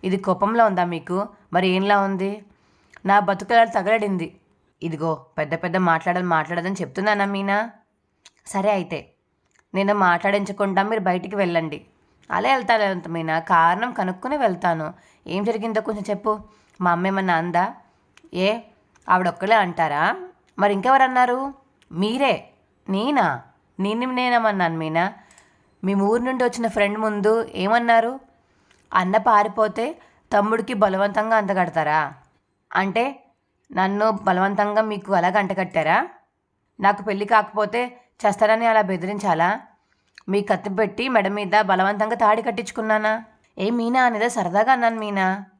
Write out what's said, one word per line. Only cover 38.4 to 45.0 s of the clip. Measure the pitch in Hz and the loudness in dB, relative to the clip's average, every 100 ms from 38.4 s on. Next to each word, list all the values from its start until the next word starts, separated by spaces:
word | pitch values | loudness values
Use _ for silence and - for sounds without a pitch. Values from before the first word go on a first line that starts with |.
| 214 220 233 | 2 4 4
అలా | 220 | 2
బెదిరించాలా? | 196 185 185 202 202 160 170 226 - _ _ _ _ - - | 2 -2 -4 -4 -2 2 2 0 -8 _ _ _ _ -20 -2
మీ | 202 | -2
కత్తి | 202 190 202 | 0 -2 -2
పెట్టి | 190 214 208 254 | -2 -2 -2 0
మెడ | 233 196 | 0 0
మీద | 208 196 208 | -4 0 2
బలవంతంగా | 196 190 190 202 214 220 | 2 2 2 0 -2 2
తాడి | 220 214 | 2 2
కట్టించుకున్నానా? | 233 202 226 - 220 214 214 220 226 _ _ - | 0 -6 -8 -8 -2 0 0 -4 -8 _ _ -6
ఏ | 190 | -4
మీనా, | 240 233 262 | -2 0 2
అనేదో | 247 220 233 | 2 2 -2
సరదాగా | 240 175 190 220 | 0 -2 0 2
అన్నాను | 262 233 | 2 2
మీనా. | 226 | -2